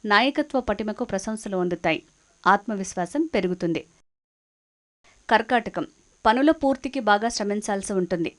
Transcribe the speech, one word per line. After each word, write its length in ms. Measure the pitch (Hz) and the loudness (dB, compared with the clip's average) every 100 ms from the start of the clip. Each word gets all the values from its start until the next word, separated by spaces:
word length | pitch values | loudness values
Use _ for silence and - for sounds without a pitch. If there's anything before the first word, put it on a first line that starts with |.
నాయకత్వ 560 | 214 202 262 285 294 262 | 4 4 4 0 -2 -2
పటిమకు 440 | 247 208 214 208 | -2 -4 -4 -6
ప్రశంసలు 520 | 240 196 226 220 214 185 | -4 -4 -4 -8 -4 -2
అందుతాయి. 440 | 180 170 170 160 _ _ _ _ | -2 -2 -2 -2 _ _ _ _
ఆత్మవిశ్వాసం 800 | - 202 214 202 190 - 175 285 320 | 2 2 2 -6 -6 -6 -4 -2 0
పెరుగుతుంది. 560 | 220 180 180 170 160 - _ _ _ _ _ _ _ _ _ _ _ _ _ - | 0 0 -2 -2 -2 -6 _ _ _ _ _ _ _ _ _ _ _ _ _ 0
కర్కాటకం, 580 | 214 226 247 214 175 - _ _ _ | 0 4 0 0 -8 -8 _ _ _
పనుల 260 | 226 240 294 | 2 4 4
పూర్తికి 500 | 320 269 269 269 269 | 4 0 0 -4 -2
బాగా 280 | 208 208 226 | 2 2 2
శ్రమించాల్సి 640 | - 202 208 208 196 190 | -2 -2 -2 -2 -4 -2
ఉంటుంది. 380 | 196 175 175 165 | -2 0 -2 -4